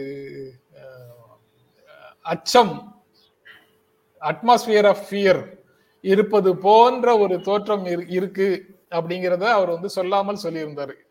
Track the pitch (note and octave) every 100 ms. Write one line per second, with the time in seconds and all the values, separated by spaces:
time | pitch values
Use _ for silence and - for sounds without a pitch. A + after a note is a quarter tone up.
0 | C3+ C#3 C#3 C#3 C3+ B2+ _ C#3+ C3+ B2+
1 | B2 A#2+ A2+ A2 _ _ _ _ _ D3
2 | - _ - E3+ - B3 G#3+ A2+ - _
3 | _ _ _ _ - - _ _ _ _
4 | _ - D3 D#3 A3+ A#3+ A3+ G#3 G3+ F#3
5 | - G3 G3 D#3+ - - _ _ _ _
6 | F#3+ F#3+ G3+ G#3+ F#3+ F3+ F#3+ A3 A#3+ B3+
7 | A#3+ A#3 G3 F3+ F#3 G#3 G#3 G3+ F3+ F3
8 | F3 F3+ F#3+ F#3+ G3 F3+ - - - E3+
9 | E3 F3+ F3+ F3 G#3 A3 F3+ E3+ F#3+ G3
10 | F3+ G3 G3 G#3 E3 D#3+ D#3 D3 C#3 -
11 | _